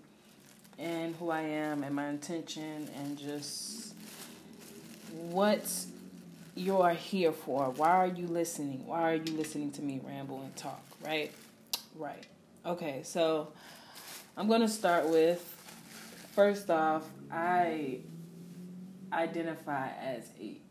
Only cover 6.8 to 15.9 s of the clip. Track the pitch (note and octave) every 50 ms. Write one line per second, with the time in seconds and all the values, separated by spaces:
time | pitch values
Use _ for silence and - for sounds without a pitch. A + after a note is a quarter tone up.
6.8 | F3 F3 E3+ E3+ - - G3+ F#3+ F3 D#3+ D#3 - - D#3 C3 C#3 C#3 C3 B2+ C#3+
7.8 | D#3 E3 F3+ F#3 F#3 F#3 F3+ F3 F3 E3+ E3+ E3+ E3 E3 - - D3 C#3 C3+ C3
8.8 | - - D#3 E3+ E3 E3 E3 D#3+ D#3+ D#3+ D#3+ D#3 D3+ D3+ - D3+ D3 C#3+ C#3+ -
9.8 | D3+ C#3+ C3+ C3 B2+ C3+ C#3 C#3 C#3 C3+ C3+ C3+ C3+ C3+ - - - C#3 C#3 -
10.8 | - - - - - D3 D#3 D3+ D3 D3+ - - - - - - - - - -
11.8 | - - - D#3 D3+ C#3+ - - - - - - - - - - - E3+ F3 F3
12.8 | E3+ D3+ C3+ C3 C3 - - F3+ E3 D#3+ D#3+ D#3 C#3+ - - - - - - -
13.8 | - - - - - - - - - - - - F#3+ G#3+ A3+ A3+ A#3 G#3+ G#3+ -
14.8 | - F3+ F3 E3+ C#3+ D#3+ E3 D#3+ D#3+ E3+ F3 F3 - - - - - - - -
15.8 | - -